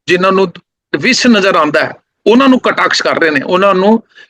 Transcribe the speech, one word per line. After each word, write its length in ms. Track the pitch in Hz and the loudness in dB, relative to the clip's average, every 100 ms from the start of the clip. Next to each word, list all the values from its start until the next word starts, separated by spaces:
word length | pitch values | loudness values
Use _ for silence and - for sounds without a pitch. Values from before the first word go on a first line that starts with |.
| - | -4
ਜਿਨ੍ਹਾਂ 260 | 175 190 | 0 0
ਨੂੰ 200 | 190 190 - _ _ _ 156 | 0 -2 -4 _ _ _ -4
ਵਿਸ 280 | 185 247 254 | -2 0 2
ਨਜ਼ਰ 300 | 214 190 180 | 2 2 0
ਆਉਂਦਾ 280 | 151 151 | 0 -2
ਹੈ, 80 | 135 - _ _ - | -4 -8 _ _ 0
ਉਹਨਾਂ 220 | 240 269 | 2 2
ਨੂੰ 120 | 254 | 2
ਕਟਾਕਸ਼ 420 | 220 - 180 - | 0 -2 -2 -2
ਕਰ 180 | 165 147 | -2 -2
ਰਹੇ 100 | 160 | -2
ਨੇ, 100 | 143 | -4
ਉਹਨਾਂ 340 | - 180 196 | -4 0 0
ਨੂੰ 280 | 185 196 226 - - - | 2 2 0 -2 -20 -20